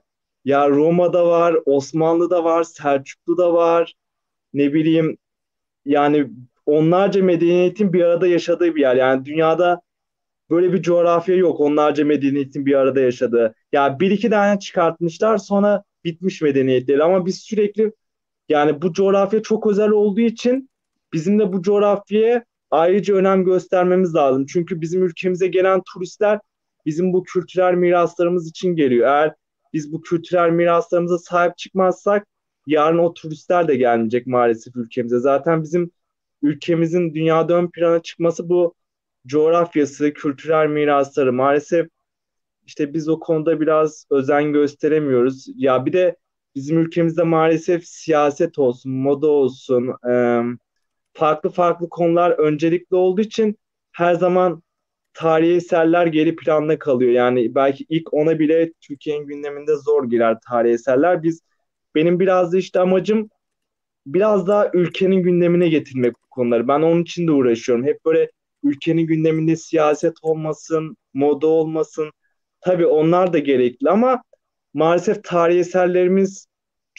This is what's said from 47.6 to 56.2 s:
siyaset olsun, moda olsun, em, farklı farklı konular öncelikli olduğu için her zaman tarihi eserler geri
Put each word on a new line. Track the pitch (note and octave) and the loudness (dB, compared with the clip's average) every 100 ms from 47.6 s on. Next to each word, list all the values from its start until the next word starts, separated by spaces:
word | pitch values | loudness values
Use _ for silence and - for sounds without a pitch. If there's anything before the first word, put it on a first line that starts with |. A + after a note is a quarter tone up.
| D#3+ F3 F3 | 0 -4 -4
siyaset | - - D3 D3 C#3+ E3+ - | -10 -2 0 0 0 -2 0
olsun, | C3 B2+ C3 | -2 -2 -6
moda | C3 C3+ C#3 D3+ | -4 -2 0 2
olsun, | D3 C3 C3 - B2 B2 - B2 | 2 0 -2 -2 -2 -2 -6 -2
em, | B2 A#2+ A#2+ A#2+ B2 _ _ _ _ _ | 0 2 0 -2 -6 _ _ _ _ _
farklı | - D#3 D#3 F#3 | -4 -2 -2 -4
farklı | F3 F3 E3+ E3+ | -2 0 -2 -6
konular | - E3+ E3+ F3 | -2 0 2 2
öncelikli | - D3+ D3+ E3 F3 - F#3 | 2 0 0 0 -2 -2 0
olduğu | F#3 F#3 | 0 0
için | A3 - G#3+ G#3 _ _ _ | -2 -2 -4 -4 _ _ _
her | - F3 | -2 0
zaman | E3+ F3+ F3+ F3+ D#3+ - _ _ _ _ | 2 2 2 0 -2 -10 _ _ _ _
tarihi | - D#3+ D#3+ E3 | -6 0 2 2
eserler | F3 F3 F3 E3 E3+ E3+ | 0 0 0 2 2 2
geri | D#3 | 0